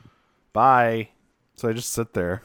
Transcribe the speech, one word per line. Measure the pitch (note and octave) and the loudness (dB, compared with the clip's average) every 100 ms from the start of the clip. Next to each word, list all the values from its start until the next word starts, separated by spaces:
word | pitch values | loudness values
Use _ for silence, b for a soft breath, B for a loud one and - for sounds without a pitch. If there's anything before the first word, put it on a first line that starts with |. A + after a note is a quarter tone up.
| b b b b _ | b b b b _
Bye." | G#2+ B2+ B2+ A#2 A2+ A2 _ _ _ _ - | 0 4 4 2 0 -6 _ _ _ _ -6
So | A#2 | -4
they | |
just | A2+ - | -4 -4
sit | - A2+ | -6 -4
there | G#2 F2 F#2+ | -2 -2 -4